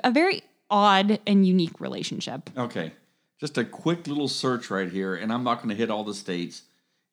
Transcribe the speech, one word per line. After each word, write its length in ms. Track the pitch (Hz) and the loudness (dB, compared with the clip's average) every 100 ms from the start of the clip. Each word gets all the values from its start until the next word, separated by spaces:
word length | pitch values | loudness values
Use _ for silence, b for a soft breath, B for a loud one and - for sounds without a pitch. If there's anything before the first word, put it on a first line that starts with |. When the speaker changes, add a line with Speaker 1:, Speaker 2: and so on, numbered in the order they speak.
| 254 | 2
Speaker 1:
a 60 | |
very 300 | 247 370 - - _ - | 4 2 0 -8 _ -2
odd 500 | 202 208 196 202 208 202 | 4 6 6 4 2 4
and 180 | 196 190 | 6 6
unique 360 | 185 165 - | 4 2 -2
relationship. 680 | - - - - - 131 - 127 | -8 -6 -8 -8 -8 -10 -10 -8
Speaker 2:
Okay. 360 | 120 98 82 - _ _ _ _ | -6 -6 -8 -10 _ _ _ _
Just 180 | 151 139 | -6 -4
a 80 | 117 | -4
quick 420 | - 165 170 143 | -2 -2 -2 -2
little 200 | 147 135 | -4 -2
search 400 | - 135 120 - | -2 -2 -2 -2
right 200 | 98 92 | -4 -2
here, 260 | 95 95 90 | -2 -4 -4
and 180 | 110 | -4
I'm 100 | 120 | -2
not 180 | 123 117 | -2 -2
gonna 120 | 113 104 | -2 -2
hit 140 | 113 | -2
all 120 | 107 104 | -2 -6
the 80 | |
states. 480 | 101 - 87 85 - - _ _ _ _ | -8 -6 -6 -6 -10 -20 _ _ _ _